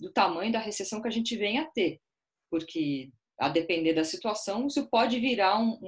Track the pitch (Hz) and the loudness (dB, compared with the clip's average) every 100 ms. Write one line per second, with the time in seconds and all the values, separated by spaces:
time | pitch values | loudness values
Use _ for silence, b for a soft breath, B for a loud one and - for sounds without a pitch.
0 | 185 - 185 170 214 226 214 - 196 220 | -4 2 2 2 -2 -2 -4 -6 -6 -6
1 | 233 226 226 220 208 240 311 240 175 - | -4 -2 -2 -2 -2 -2 -2 0 -2 -2
2 | _ _ _ _ - 165 160 165 147 139 | _ _ _ _ -6 -6 -4 -4 -2 -2
3 | 131 - _ - 139 160 165 170 160 160 | -6 -16 _ -2 0 2 2 2 2 2
4 | 156 - 220 214 - 208 277 285 - 226 | 0 -2 -4 -4 -2 -2 0 -2 2 2
5 | 240 240 262 226 190 214 226 - | 4 2 0 2 4 4 2 -2